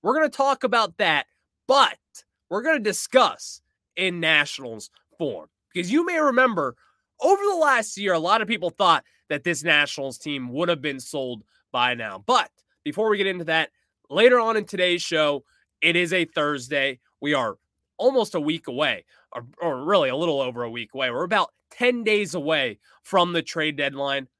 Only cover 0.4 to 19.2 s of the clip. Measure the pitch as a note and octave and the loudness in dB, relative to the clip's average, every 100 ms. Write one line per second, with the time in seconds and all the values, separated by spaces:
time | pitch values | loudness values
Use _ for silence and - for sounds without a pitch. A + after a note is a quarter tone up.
0.4 | C#4 C4 B3 A#3 G#3 - F#3 D3+ - _ | 0 0 0 0 0 0 0 2 -2 _
1.4 | _ _ - C4+ - - _ - _ _ | _ _ 2 4 4 0 _ -20 _ _
2.4 | _ F#3+ C4+ D4+ G#3 F3+ - B3+ G#3 - | _ -4 0 0 0 -4 2 4 4 0
3.4 | - - _ _ _ - F#3 F3 D#3+ D#3 | -16 -18 _ _ _ -4 -4 0 4 4
4.4 | C#3+ - B2+ A2 - _ _ _ D3+ F#2 | 4 -6 -12 -14 -16 _ _ _ -6 -6
5.4 | D#2 _ _ F3+ F3 C#4+ F4 E4 D4 B3 | -14 _ _ -8 0 0 0 0 2 4
6.4 | B3+ F#3 C3+ - _ _ _ _ D4+ G4 | 2 2 -4 -6 _ _ _ _ 2 4
7.4 | G4+ F4+ D4+ A#3+ A3 - G3+ E3 E3+ A3 | 2 2 2 2 -2 -4 0 0 2 0
8.4 | G#3 A3 F3 - F#3 D#3 _ _ _ D3 | 0 -4 -4 2 4 4 _ _ _ -4
9.4 | F3 D3 D#3+ D3 C#3+ - C3+ B2 D3+ C#3 | -4 -4 2 2 2 -4 -8 -8 -10 -8
10.4 | B2 C3 F3 E3 D3 C3+ A#2+ D3 C3 A#2 | -8 -4 -2 -2 -4 -8 -8 -8 -8 -10
11.4 | _ _ _ B2 B2 A#2+ A2 F#2+ G#2 B3 | _ _ _ 0 0 0 -6 -8 0 0
12.4 | - _ _ _ D3 D#3 A3 G#3 G3 F3+ | 0 _ _ _ -8 -2 0 0 0 -4
13.4 | E3 D#3+ D3+ _ _ _ _ D#3 A#3+ B3 | -2 0 -2 _ _ _ _ 4 6 6
14.4 | A3+ A3 G#3 F#3 F3+ F3 - D#3+ D3 C#3+ | 2 -2 -4 -2 0 0 -2 0 0 -2
15.4 | _ _ _ _ E3 E3+ F3 F#3 E3 - | _ _ _ _ 0 2 0 -2 -2 -2
16.4 | D3 D3 B2 C#3+ C3+ B2 _ _ C#3+ D3 | -2 -2 -4 -2 -2 -4 _ _ -2 -2
17.4 | A2+ - _ _ _ - A#3+ C4 G#3 F3 | -2 -6 _ _ _ 0 2 2 -2 -4
18.4 | D3 E3 - B2 D3 G2+ _ _ | -4 -6 -6 -2 -2 -2 _ _